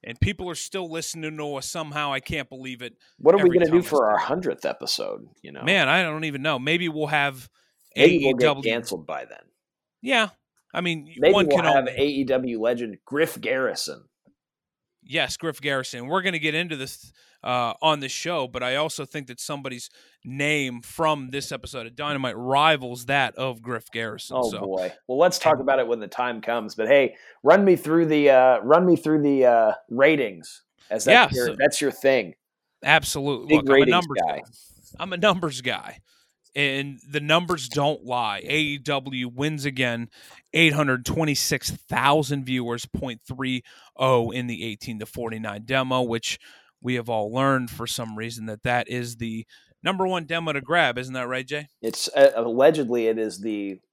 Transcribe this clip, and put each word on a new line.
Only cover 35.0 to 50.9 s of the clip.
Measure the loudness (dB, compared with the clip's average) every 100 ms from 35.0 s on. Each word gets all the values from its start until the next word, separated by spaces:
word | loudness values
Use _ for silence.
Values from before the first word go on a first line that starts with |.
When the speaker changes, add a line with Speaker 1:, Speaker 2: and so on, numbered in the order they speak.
| -10
Speaker 1:
a | 0
numbers | 2 2 -2 -6
guy, | -6 -6 -8 -20 _ _ _ _ _ -2
and | -2 -2 -6 -10 -8
the | -8
numbers | 2 2 2 -6 -4
don't | 0 0 -2
lie. | -4 -2 -2 -4
A | -2 -2
E | -2 -4
W | -4 -4 -4 -8 -8
wins | -4 -4 -4 -6
again, | -2 -2 -2 -8 _ -20 -20 _
eight | 2 2
hundred | 4 0 0 -2
twenty-six | -2 -2 -2 -2 -4 -6
thousand | -12 _ 0 4 4 2 -4 -4
viewers, | -4 -4 -6 -8
point | -8 -8 -12 -14
three | -8 -4 -4 -8 -20 -20 -2
oh | 2 4 2
in | -4 -6
the | -6
eighteen | -8 -10 -10 -10
to | -10
forty-nine | -8 -8 -6 -8 -10 -4
demo, | -2 0 0
which | 0 -4 -6 -10 -12 -20 _ _
we | -6 -4
have | -2
all | -4 -2
learned | 0 0 0 -2
for | -8 -8
some | -8 -8 -8
reason | -10 -10 -10
that | -8
that | -2 -2 -2
is | -6 -8 -8
the | -8 -8 -12 _ _ _
number | -6 -2 -2
one | -2 -4
demo | -4 -4
to | -6
grab. | -2 2 2